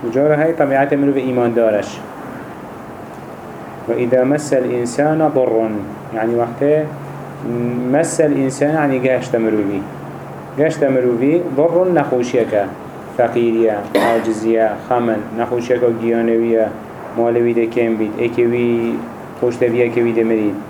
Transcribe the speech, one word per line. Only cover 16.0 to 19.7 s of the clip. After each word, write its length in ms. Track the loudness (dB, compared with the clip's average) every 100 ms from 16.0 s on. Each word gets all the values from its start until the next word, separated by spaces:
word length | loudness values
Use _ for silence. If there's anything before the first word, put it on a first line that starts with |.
جيانوية، 680 | 0 2 2 2 2 2 2 -2 -14 -14 -8 0
مالوي 340 | 2 4 2
ده 120 | 2
كم 320 | 0 0 0 0
بيت، 140 | -2 -2
اكوي 720 | -2 2 0 2 2 0 0 -4 -8 -12 -16 -2
خوش 160 | -2 2
تبيه 360 | 0